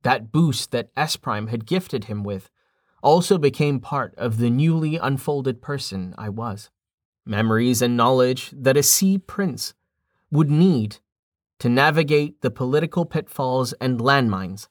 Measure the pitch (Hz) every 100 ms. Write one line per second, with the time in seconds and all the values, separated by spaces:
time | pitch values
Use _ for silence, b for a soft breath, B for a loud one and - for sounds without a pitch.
0 | 123 127 110 156 165 123 - 120 107 -
1 | 156 - - 107 110 117 110 185 180 127
2 | 107 104 101 98 - _ _ _ _ _
3 | 139 165 175 185 143 - 147 135 - 143
4 | 120 - 120 110 120 123 156 160 156 160
5 | 131 135 - 143 131 117 - 143 - 95
6 | 92 - 107 107 117 101 - _ _ _
7 | _ _ - 104 113 110 123 120 120 120
8 | 120 131 127 127 - - 131 139 139 -
9 | 190 196 - - 196 - - _ _ _
10 | _ _ _ 147 147 151 185 139 107 -
11 | _ _ _ _ _ _ 120 123 147 151
12 | 147 151 147 - 131 - 127 147 160 -
13 | 165 160 - - 131 127 127 - 127 120
14 | 120 139 120 98 92 95 -